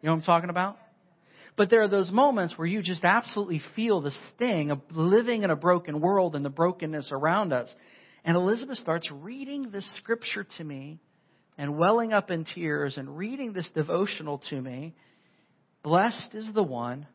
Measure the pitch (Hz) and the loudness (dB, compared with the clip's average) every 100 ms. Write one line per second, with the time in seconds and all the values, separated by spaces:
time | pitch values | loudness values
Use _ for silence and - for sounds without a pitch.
0 | 156 160 156 170 175 175 190 202 _ _ | 0 0 4 2 2 -4 -4 -6 _ _
1 | _ _ _ _ - - 202 226 214 196 | _ _ _ _ -20 0 6 6 6 4
2 | 180 208 285 240 170 - 165 208 175 175 | 2 4 4 4 -2 -2 -2 -2 -2 0
3 | 175 208 233 - 196 165 - - 226 202 | 4 2 2 -6 -4 -4 -6 -4 2 2
4 | 143 139 - _ 247 190 147 143 - 160 | 0 -6 -16 _ 0 0 0 -2 -4 0
5 | 165 208 233 233 202 151 170 180 170 151 | 6 6 4 0 2 2 4 2 2 -2
6 | 165 196 180 151 143 139 170 180 165 156 | 2 4 2 0 -4 0 0 0 -6 -6
7 | 135 139 156 185 202 131 113 - _ - | -6 -2 2 2 2 0 -2 -14 _ -20
8 | - _ 160 170 185 226 262 262 - 165 | -20 _ 0 2 4 0 -2 -10 -4 -4
9 | 165 143 165 254 277 285 262 202 190 - | -4 -12 -14 -12 -10 -8 -8 -10 -12 -16
10 | - 233 - 214 196 - 160 139 139 160 | -6 -6 -4 -10 -10 -12 -10 -10 -12 -18
11 | _ _ _ _ _ - 143 147 170 233 | _ _ _ _ _ -8 -6 2 4 4
12 | 226 214 - 175 160 - 165 147 143 139 | 4 0 0 -4 -4 -6 -4 -2 -2 -4
13 | 135 147 202 269 254 190 165 - 151 175 | -12 -10 -8 -8 -8 -6 -6 -4 -2 0
14 | 202 - 156 143 - 139 127 127 156 160 | 0 -4 -8 -8 -6 -8 -8 -10 -12 -16
15 | _ _ _ _ _ _ _ _ 147 170 | _ _ _ _ _ _ _ _ 2 4
16 | 214 - - 214 220 214 180 123 120 127 | 4 0 -10 -12 -4 0 0 -2 -6 -6
17 | 151 | -12